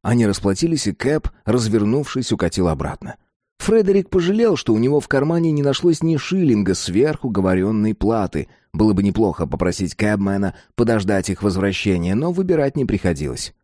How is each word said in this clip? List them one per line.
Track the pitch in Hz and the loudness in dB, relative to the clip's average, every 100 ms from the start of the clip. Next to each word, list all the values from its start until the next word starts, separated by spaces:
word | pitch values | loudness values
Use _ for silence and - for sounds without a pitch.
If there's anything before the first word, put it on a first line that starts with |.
Они | - 120 107 | 0 2 2
расплатились, | 95 101 98 170 156 104 | 2 -2 0 0 0 -2
и | |
Кэб, | - 131 151 - _ | -4 -2 -2 -4 _
развернувшись, | - 123 113 110 104 131 143 131 117 | -2 0 2 0 2 0 -2 -6 -4
укатил | 107 87 - 90 | -2 -2 0 -2
обратно. | 78 - - - - _ _ _ _ | -2 -6 -8 -14 -16 _ _ _ _
Фредерик | - 226 190 196 185 | 0 2 4 2 2
пожалел, | 190 170 214 233 160 | 0 0 2 2 2
что | - | 0
у | 110 | 2
него | 127 147 | 2 0
в | - | 0
кармане | 139 143 170 165 | 0 2 0 0
не | 147 | 0
нашлось | 143 135 175 160 | 0 2 2 2
ни | 160 156 | 0 -2
шиллинга | - 190 160 110 95 | -2 0 2 2 2
сверх | 92 - 92 147 147 | -2 -2 0 0 0
уговорённой | 131 98 95 92 98 110 107 | -4 0 2 2 0 0 -2
платы. | 104 101 113 92 78 64 _ _ | 0 0 0 -2 -4 -8 _ _
Было | - 107 | 0 2
бы | 98 | 4
неплохо | 101 95 107 80 82 | 2 2 0 0 -4
попросить | 80 90 85 90 | -2 -2 -2 -6
Кэбмена | - 107 104 98 98 98 - _ | -2 -2 0 0 -2 -4 -6 _
подождать | - 117 113 95 98 92 | -2 0 2 0 -2 -2
их | 95 | -2
возвращения, | 101 92 98 95 101 90 87 | -2 0 -2 0 0 0 0
но | 101 170 | -2 -2
выбирать | 175 185 165 139 147 | -2 0 2 0 -2
не | |
приходилось. | 127 104 90 80 69 62 - _ | -2 0 0 -2 -6 -8 -12 _